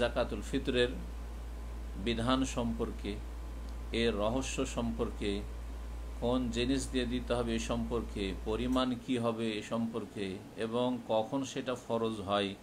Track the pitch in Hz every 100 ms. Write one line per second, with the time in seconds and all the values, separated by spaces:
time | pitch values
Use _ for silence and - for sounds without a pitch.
0 | 120 127 117 113 - 139 135 123 123 -
1 | - - - - - - - - - -
2 | 101 113 113 131 131 - 117 113 113 95
3 | 104 104 - - - - - - - 113
4 | 117 101 104 127 131 - 131 - 117 113
5 | 113 - 107 101 104 - - - - -
6 | - - 120 127 123 113 123 135 - 131
7 | 120 123 120 120 117 113 113 117 113 120
8 | 104 - 98 90 - 110 123 127 127 120
9 | 117 123 117 113 117 107 107 117 113 117
10 | 104 - 98 95 - - 110 117 123 123
11 | 113 110 110 139 131 143 123 123 - 117
12 | 113 110 95 101 101 98